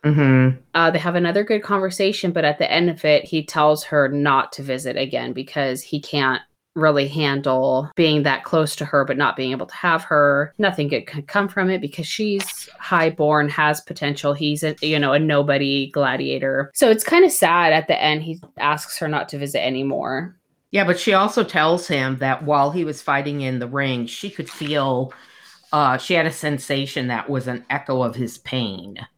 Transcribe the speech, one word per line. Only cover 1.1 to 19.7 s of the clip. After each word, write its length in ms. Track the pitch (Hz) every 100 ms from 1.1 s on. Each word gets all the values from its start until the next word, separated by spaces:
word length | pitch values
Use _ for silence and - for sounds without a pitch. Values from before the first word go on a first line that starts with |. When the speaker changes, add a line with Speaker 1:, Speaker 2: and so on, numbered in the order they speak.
| 175
Speaker 2:
another 260 | 175 185
good 200 | 208 214
conversation, 680 | 208 202 190 185 196 208 180
but 140 | 170
at 140 | 156 147
the 120 | -
end 180 | 165 175
of 160 | 160
it, 200 | 151 147
he 200 | - 160
tells 380 | 147 160 151 151
her 240 | - 151 135
not 440 | 143 143 135 -
to 100 | -
visit 340 | 139 131 131 123
again 360 | 131 131 120
because 500 | 123 135 - 135 131
he 180 | - 147
can't 400 | - 151 135 127 - _ _ -
really 320 | 156 143 139
handle 800 | 143 147 139 135 131 135 131 147 -
being 260 | 165 151
that 220 | 143 135
close 320 | - 165 151 -
to 80 |
her, 200 | 143 143
but 120 | 131 135
not 180 | 135
being 160 | - 131
able 160 | 131 -
to 80 |
have 300 | - 180 165
her. 500 | 165 151 143 143 147 _
Nothing 280 | 202 180 147
good 220 | 135 -
can 140 | 147
come 260 | 143 202 196
from 220 | 196 185
it 100 | 190
because 260 | 147 - 156
she's 600 | - 214 196 - - - -
highborn, 720 | - 180 165 160 151 151 147
has 320 | 147 151 151
potential. 540 | - - 147 143 143
He's 280 | 143 151 147
a, 140 | 156 147
you 180 | 156 151
know, 120 | 143
a 60 | 143
nobody 720 | 156 147 147 139 139 139 135
gladiator. 800 | 147 139 131 135 135 135 135 139 -
So 120 | 247
it's 120 | 220
kinda 280 | - 339 359
sad 420 | - 175 175 165
at 160 | 156 156
the 120 | -
end. 220 | 151 151
He 180 | 160 160 - -
asks 380 | 143 151 - -
her 100 | 160
not 200 | 151 -
to 80 | 143
visit 260 | 143 123
anymore. 720 | 123